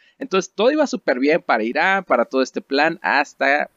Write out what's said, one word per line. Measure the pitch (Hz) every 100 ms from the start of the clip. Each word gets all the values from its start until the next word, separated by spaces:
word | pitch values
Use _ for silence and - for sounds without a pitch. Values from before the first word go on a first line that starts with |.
| _ -
Entonces, | 139 190 175
todo | - 233
iba | 302 285
súper | 233 - 127
bien | 139 170
para | - 123
Irán, | 110 135 180 196
para | 185 123 117
todo | 131
este | 131 -
plan, | - 139 156 165
hasta | - 127 147 - 135 147 143